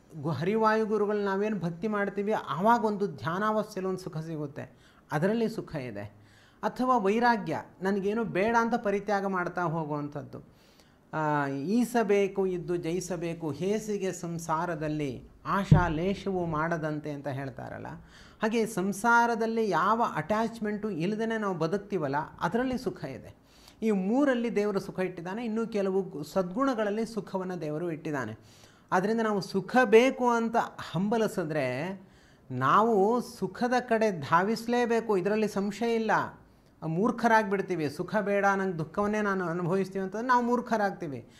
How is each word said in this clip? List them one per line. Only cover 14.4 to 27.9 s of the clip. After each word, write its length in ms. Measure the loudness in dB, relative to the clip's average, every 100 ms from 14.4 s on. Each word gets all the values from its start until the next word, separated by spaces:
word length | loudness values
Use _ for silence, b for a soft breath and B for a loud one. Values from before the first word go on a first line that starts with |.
| -2 -2 -2 -2 -2 -2 -4 -6 -12 -12 -4
ಆಶಾ 420 | 2 6 6 6
ಲೇಷವು 580 | 0 -2 -2 -2 -2 -2
ಮಾಡದಂತೆ 640 | -2 -2 -2 -4 -6 -8
ಅಂತ 180 | -8 -8
ಹೇಳ್ತಾರಲ್ಲ, 580 | -6 -8 -10 -12 -12 -12 -14 B B B B
ಹಾಗೆ 240 | -2 0 -2
ಸಂಸಾರದಲ್ಲಿ 1040 | -2 -4 0 4 4 4 2 0 0 0
ಯಾವ 320 | 2 2 2 0 -2
ಅಟ್ಯಾಚ್ಮೆಂಟು 760 | -2 0 -2 -4 -6 -4 -4
ಇಲ್ಲದೇ 360 | -2 -2 -2 -2
ನಾವು 280 | -2 -2
ಬದುಕ್ತೀವಲ್ಲ, 640 | -2 0 -2 -2 -2 0 -2 -4 -4
ಅದರಲ್ಲಿ 380 | -2 0 0 -2
ಸುಖ 260 | -4 -6
ಇದೆ. 300 | -8 -12 -16 -20 B B B B
ಈ 80 | 0
ಮೂರಲ್ಲಿ 640 | 2 2 2 4 2 0 0
ದೇವರು 240 | 0 0
ಸುಖ 180 | -4 -4
ಇಟ್ಟಿದ್ದಾನೆ. 460 | -4 -4 -8 -6
ಇನ್ನು 220 | -4 -2 -2
ಕೆಲವು 360 | 0 0 0
ಗು-, 220 | -2 -6
ಸದ್ಗುಣಗಳಲ್ಲಿ 800 | -4 -2 0 0 0 2 0 0 -2
ಸುಖವನ್ನು 540 | -6 -6 -4 -4 -6
ದೇವರು 300 | -4 -4 -4